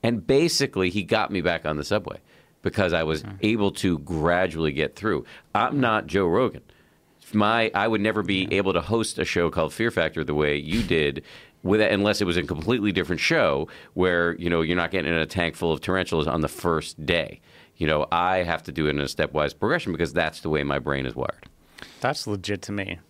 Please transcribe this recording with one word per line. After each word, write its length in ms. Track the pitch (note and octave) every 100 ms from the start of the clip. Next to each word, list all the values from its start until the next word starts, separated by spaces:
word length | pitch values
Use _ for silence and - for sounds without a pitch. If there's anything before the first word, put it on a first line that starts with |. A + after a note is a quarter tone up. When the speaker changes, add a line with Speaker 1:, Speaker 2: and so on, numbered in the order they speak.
Speaker 1:
And 240 | A#2 A#2 E2+
basically, 640 | C3+ E3 - C#3 - F#2
he 120 | G2
got 280 | F2 A2 G2+
me 80 | F#2
back 240 | F2 E2
on 140 | - D2+
the 60 |
subway 340 | D2 G#2 - - _ - _ _
because 320 | - - F#2
I 100 | E2
was 180 | D#2+ D#2
Speaker 2:
Hmm. 80 | G2+ G2
Speaker 1:
able 280 | G#2+ A2+ G2+
to 260 | - F#2+ D#2+
gradually 720 | C#2+ E2 D#2+ F2 F#2 D#2+ D#2
get 240 | C#2+ D2 -
through. 280 | G#2+ D#2 A#1 - _
I'm 260 | G#2 A#2 C#3+
not 260 | B2 A2 -
Joe 200 | - F2+
Rogan. 360 | F#2 B2+ - - _ _ _ _ _ -
My, 380 | G#2+ G#2 A#2 A2+
I 140 | - A2+
would 120 | A2
never 200 | G#2+ G#2+
be 200 | F#2 F#2+
Speaker 2:
Yeah. 60 | F#2 F#2+
Speaker 1:
able 160 | G2
to 60 | F2
host 360 | D#2+ A2+ A2 -
a 60 |
show 240 | - F2+ E2+
called 220 | F2 D#2+
Fear 180 | - A#2
Factor 340 | G2+ D#2+ E2
the 100 | D2
way 220 | D2 D2+ D2
you 260 | D2 G#2
did, 400 | - E2 D2 C2+ - - - _
with, 180 | F#2 G#2+
unless 400 | G#2+ G2+ G2+ G2+
it 60 | F#2+
was 100 | E2+
in 80 |
a 40 | D#2+
completely 440 | D2+ D#2+ B2 G#2
different 280 | F2+ E2+ F2
show 460 | - E3 F#2+ C#2 D#2+ - -
where, 400 | - F2+ F2 E2+ E2+
you 140 | F2
know, 100 | E2+
you're 160 | E2 F2
not 140 | E2
getting 200 | F#2 D2+
in 80 | E2
a 80 | D#2
tank 300 | F#2+ E2+ D#2
full 160 | E2+
of 80 | D#2
tarantulas 460 | - F#2 F2+ E2 D2+
on 160 | D2+
the 60 | D2
first 560 | - F2 D#2+ D#2 - D#2
day. 340 | E2+ C#2 G1+ _ - - _
You 80 | D2+
know, 200 | D2+ -
I 260 | E2+ F2+ F#2
have 180 | E2+ D#2+
to 80 | -
do 140 | D2+ D2+
it 40 |
in 80 | D2
a 40 |
stepwise 540 | C#2 - D2 C#2+ D2 -
progression 320 | G#2+ E3+ -
because 200 | D#2+ E2+
that's 280 | E2+ D#2 -
the 100 | E2
way 120 | D2+
my 140 | C#2+ C#2
brain 280 | B1+ C#2 C2
is 80 | A#1
wired. 300 | - - - _ _ - - -
Speaker 2:
That's 260 | B2 D3+ -
legit 340 | G2+ F2+ G2+
to 100 | -
me. 260 | G2+ G2 E2+ _